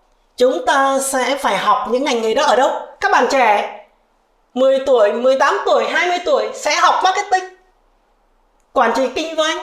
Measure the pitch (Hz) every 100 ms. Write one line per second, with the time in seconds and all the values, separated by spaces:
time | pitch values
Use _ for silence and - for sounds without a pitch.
0 | _ _ _ - 247 294 - 294 269 269
1 | 269 269 247 277 254 196 196 233 - 247
2 | 294 240 226 220 302 226 277 - - -
3 | 392 359 254 277 233 208 - - - _
4 | _ _ _ _ _ 247 262 269 277 247
5 | 208 233 254 269 285 381 392 285 220 285
6 | 349 359 349 262 214 - 302 311 349 -
7 | 370 381 403 370 370 - _ _ _ _
8 | _ _ _ _ _ _ _ - 226 226
9 | 262 254 320 320 311 311